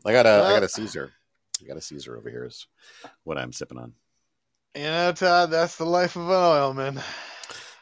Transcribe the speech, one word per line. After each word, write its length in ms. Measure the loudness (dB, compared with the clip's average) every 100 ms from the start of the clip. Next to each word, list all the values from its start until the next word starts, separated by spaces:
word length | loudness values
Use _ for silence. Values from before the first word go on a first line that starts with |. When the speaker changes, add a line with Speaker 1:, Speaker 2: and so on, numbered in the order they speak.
Speaker 1:
I 80 | 2
got 140 | 6 8
a, 180 | 6
I 60 | 6
got 100 | 4
Speaker 2:
Uh, 40 | 2
Speaker 1:
a 20 |
Caesar. 440 | -4 -8 -10 -12 _ _ _ -12 -12
I 60 | -10
got 100 | -14
a 40 |
Caesar 360 | -14 -16 -16 -14
over 140 | -14
here 140 | -12
is 220 | -14 -16 -20 _ -20 -20 -20 _
what 120 | -10 -8
I'm 140 | -8
sipping 260 | -12 -14 -14
on. 160 | -18 _ _ _ _ _ _ _ _
Speaker 2:
You 80 | -10
know, 300 | -4 0 0
Todd, 380 | 2 4 4 4
that's 260 | 0 -2 -4
the 100 | 0
life 300 | 0 0 -4
of 120 | 0
an 60 |
oil 400 | 4 4 4 2
man. 260 | -2 -6 -8 -12 -14 -16 -18 -16 -16 -18 -8